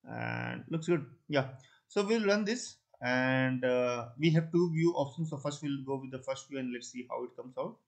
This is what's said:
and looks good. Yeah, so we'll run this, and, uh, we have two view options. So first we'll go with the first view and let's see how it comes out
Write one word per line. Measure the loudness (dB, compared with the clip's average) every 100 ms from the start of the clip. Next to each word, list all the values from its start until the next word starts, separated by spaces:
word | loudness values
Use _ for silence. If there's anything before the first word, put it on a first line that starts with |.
and | -10 -6 -4 -4 -4 -6 -6
looks | -6 0
good. | 0 0 -16 _
Yeah, | 0 0 -8 -20 _ _
so | 0 2
we'll | 4 4
run | 2 2
this, | -2 -4 -14 _ _
and, | 0 2 4 4 2 2 2
uh, | 4 2 0 -4 2
we | 4
have | 4 4
two | 2 4
view | 4 2
options. | 2 -4 -4 -6
So | -4
first | -6 -4
we'll | -4 -4 -4
go | -6
with | -4
the | -10
first | -6 -8 -6
view | -6
and | -4
let's | -6 -8
see | -12 -8
how | -6 -6
it | -10
comes | -12 -8
out | -8 -8